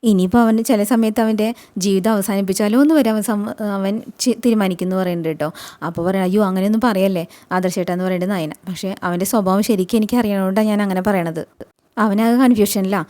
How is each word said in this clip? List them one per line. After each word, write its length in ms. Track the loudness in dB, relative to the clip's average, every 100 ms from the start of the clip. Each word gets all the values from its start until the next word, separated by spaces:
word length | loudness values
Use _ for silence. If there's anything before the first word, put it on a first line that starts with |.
ഇനിയിപ്പോ 360 | 2 2 4 4
അവന് 240 | 4 2
ചില 200 | 2 0
സമയത്ത് 380 | 2 2 0 0
അവന്റെ 320 | 0 0 -2 -4 -12 -4
ജീവിതം 340 | 0 2 2
അവസാനിപ്പിച്ചാലോ 720 | 0 0 -2 -2 0 0 2
എന്ന് 140 | 4 4
വരെ 160 | 2
അവൻ 100 | 0
സം-, 420 | -2 -2 -4 -6
അവൻ 380 | -4 -2 -2 -4 -8 -4
ചി-, 200 | -2 0 0
തീരുമാനിക്കുന്നു" 500 | 2 0 -2 -2 -2
പറയുന്നുണ്ട് 340 | -2 -2 -4
കേട്ടോ. 220 | -4 -6 -6 -18 -10 -8
അപ്പൊ 180 | -4
പറയാം, 200 | -2 0
"അയ്യോ, 200 | 2 2
അങ്ങനെയൊന്നും 380 | 2 0 0 2
പറയല്ലേ 420 | 0 2 0 0 -6 -14 _
ആദർശ് 240 | -2 -2 -2
ചേട്ടാ" 180 | -4
എന്ന് 120 | -2 -2
പറയുന്നുണ്ട് 300 | -2 -2 -2
നയന. 160 | -4 -8 -12
"പക്ഷേ 280 | -8 -8 -6
അവന്റെ 220 | -4 -2 0
സ്വഭാവം 380 | 0 2 0
ശരിക്കും 340 | 2 0 0 0
എനിക്ക് 200 | 0 0
അറിയണോണ്ടാണ് 500 | 0 0 0 0 0
ഞാൻ 140 | 0
അങ്ങനെ 200 | 0 0
പറയണത്. 440 | 0 0 -2 -6 -10 _ -20 _ _ -2
അവനാകെ 400 | 0 2 2 4
കൺഫ്യൂഷനിലാ. 680 | 4 4 2 2 0 -2 -4